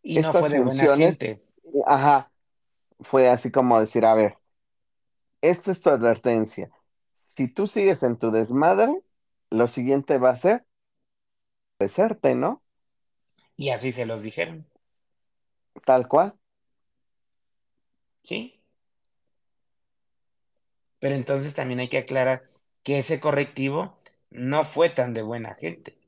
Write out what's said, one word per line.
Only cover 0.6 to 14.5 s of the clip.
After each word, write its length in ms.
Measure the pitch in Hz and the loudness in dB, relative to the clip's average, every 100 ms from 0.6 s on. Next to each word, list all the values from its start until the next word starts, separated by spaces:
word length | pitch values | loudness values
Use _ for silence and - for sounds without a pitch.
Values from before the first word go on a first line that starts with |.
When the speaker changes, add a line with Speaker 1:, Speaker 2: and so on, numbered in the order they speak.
Speaker 1:
buena 260 | 127 131 151 | 0 2 4
Speaker 2:
funciones, 0 | |
Speaker 1:
gente. 560 | 139 165 - - 107 _ _ - 143 - | 6 4 2 -8 -10 _ _ -6 -2 2
Speaker 2:
ajá, 440 | 139 143 139 - _ _ _ _ _ _ _ | 2 4 2 0 _ _ _ _ _ _ _
fue 280 | - 135 127 | 0 4 6
así 220 | 123 127 | 4 0
como 280 | 139 127 113 | 0 4 4
decir, 240 | 110 117 113 | 2 2 4
"A 100 | 110 | 4
ver, 220 | 104 - _ _ _ _ _ _ _ _ _ _ | 2 -2 _ _ _ _ _ _ _ _ _ _
esta 300 | 160 175 - | 0 0 -4
es 100 | 185 | -2
tu 80 | 170 | 0
advertencia. 840 | 135 117 113 127 113 110 - 95 _ _ _ _ _ | 2 2 0 0 0 -2 -8 -14 _ _ _ _ _
Si 260 | _ - 127 | _ -8 -6
tú 200 | - 202 | -4 -4
sigues 360 | 220 196 165 | 0 0 2
en 140 | 127 117 | -2 -2
tu 140 | 113 | 0
desmadre, 680 | 110 113 131 160 196 233 359 _ _ _ _ _ | 0 0 0 2 2 0 -2 _ _ _ _ _
lo 180 | 110 120 | -2 -2
siguiente 500 | - 123 139 135 139 | -2 -2 -2 0 2
va 140 | 127 | 2
a 40 | 127 | 2
ser 300 | 180 240 _ _ _ _ _ _ _ _ _ _ _ _ | 0 0 _ _ _ _ _ _ _ _ _ _ _ _
besarte", 560 | 98 - 220 214 139 123 | -4 0 -2 0 -2 0
¿no? 260 | 151 277 _ _ _ _ _ _ _ _ _ - | -2 -6 _ _ _ _ _ _ _ _ _ -10
Speaker 1:
Y 120 | 139 | -6
así 200 | 117 127 | -4 -6
se 140 | 120 117 | -6 -8
los 160 | 113 | -8
dijeron. 420 | 107 160 165 | -10 -8 -10